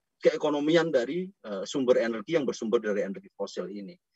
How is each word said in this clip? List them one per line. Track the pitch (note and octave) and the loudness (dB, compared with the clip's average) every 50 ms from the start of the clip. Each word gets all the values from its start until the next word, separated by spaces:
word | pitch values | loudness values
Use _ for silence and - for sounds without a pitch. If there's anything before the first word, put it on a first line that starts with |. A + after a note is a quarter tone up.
| _ _ _ _ | _ _ _ _
keekonomian | - E3 D3+ D3+ D3+ D3 D3 D3 D3 D#3 E3 E3 D#3+ - C#3+ | 2 2 4 4 0 0 0 0 2 4 4 4 4 4 2
dari, | B2+ A#2 C3 D#3 F3+ F#3 | 2 2 0 -2 -4 -4
eh, | F#3+ - _ - G#2+ G2+ - - | -6 -10 _ -10 -8 -8 -6 -6
sumber | - - C#3+ B2+ A#2+ B2 | -4 -2 2 4 4 4
energi | B2 A#2 A2+ A2+ A2 G#2 - E3 | 4 2 0 -2 -4 -4 -2 -2
yang | D#3+ C3+ | 0 0
bersumber | A2+ - - A#2+ A2 A2+ | -2 -4 -4 -2 0 0
dari | A#2 G#2+ G#2+ G2 G2+ | 0 0 0 -2 -2
energi | F#2+ G2 F#2+ F#2+ G2 - _ | -2 -4 -6 -10 -14 -14 _
fosil | - G2 F#2+ - G2+ F2+ F#2 - | -10 -10 -8 -6 -8 -8 -8 -10
ini. | G#3 G3 F2+ F3+ - _ _ _ | -12 -12 -14 -16 -20 _ _ _